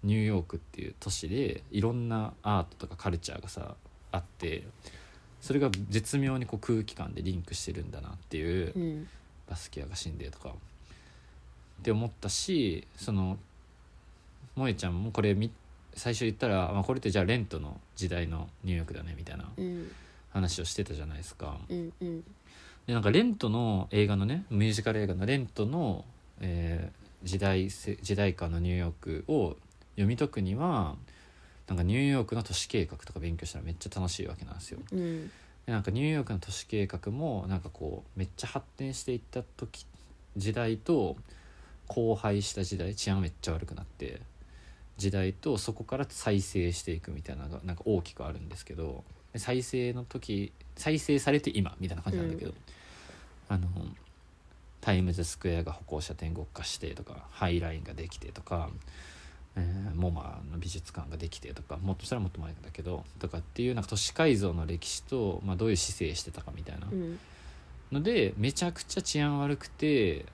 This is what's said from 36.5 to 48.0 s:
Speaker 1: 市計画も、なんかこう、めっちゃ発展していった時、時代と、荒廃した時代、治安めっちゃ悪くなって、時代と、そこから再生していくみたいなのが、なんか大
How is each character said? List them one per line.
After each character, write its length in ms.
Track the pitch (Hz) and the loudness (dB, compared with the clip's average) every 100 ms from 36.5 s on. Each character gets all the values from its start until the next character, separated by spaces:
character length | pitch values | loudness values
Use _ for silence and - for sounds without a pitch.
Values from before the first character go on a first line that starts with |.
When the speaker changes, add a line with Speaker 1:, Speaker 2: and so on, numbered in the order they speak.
Speaker 1:
市 160 | 98 - | -8 -2
計 200 | 107 98 | 0 0
画 240 | - - | 0 -4
も、 360 | 120 160 110 90 | -2 0 0 0
な 80 | 92 | 0
ん 40 | |
か 100 | 85 | -2
こ 340 | - - - | -6 -6 -6
う、 140 | - - | -8 -4
め 80 | 95 | -4
っ 20 | - | -2
ち 80 | |
ゃ 40 | - | -4
発 180 | - - - | -4 -6 -6
展 160 | 135 | -4
し 120 | 131 | -4
て 80 | - | -2
い 40 | 123 | -2
っ 40 | - | -2
た 120 | 127 | -6
時、 440 | 120 - 113 - - - - - - 104 | -6 -8 -8 -8 -18 -20 -20 -20 -10 -2
時 160 | 98 | 0
代 240 | 110 113 110 | 2 2 2
と、 400 | - 160 92 67 - - - - - - - | 4 6 6 0 -10 -18 -20 -20 -18 -18 -4
荒 280 | - 113 107 | 2 4 4
廃 260 | 107 101 | 4 4
し 120 | 101 | 2
た 100 | - | 0
時 140 | 92 95 | -2 0
代、 160 | 87 | -2
治 160 | 104 - | 0 2
安 100 | 98 | 4
め 80 | 87 | 2
っ 40 | - | 0
ち 80 | - | -2
ゃ 40 | |
悪 140 | 80 82 | -2 -2
く 80 | |
な 80 | - | -8
っ 40 | - | -10
て、 340 | - 69 - - - - - - - - - | -8 -8 -8 -14 -18 -20 -20 -20 -20 -18 0
時 140 | 98 | 2
代 220 | 98 95 | 4 2
と、 240 | 98 - 113 | 0 0 0
そ 140 | - | 0
こ 120 | 104 | -6
か 120 | - 131 | -4 -4
ら 100 | 139 | -4
再 320 | - - 101 | -2 2 4
生 320 | 92 95 87 | 4 2 2
し 100 | 85 | 0
て 100 | - | -2
い 80 | 82 | -4
く 120 | 82 | -4
み 100 | 73 | -8
た 100 | 78 | -8
い 40 | 69 | -8
な 80 | |
の 60 | 71 | -6
が、 100 | 82 | -6
な 80 | 92 | -6
ん 20 | 85 | -4
か 60 | - | 2
大 160 | 101 | 2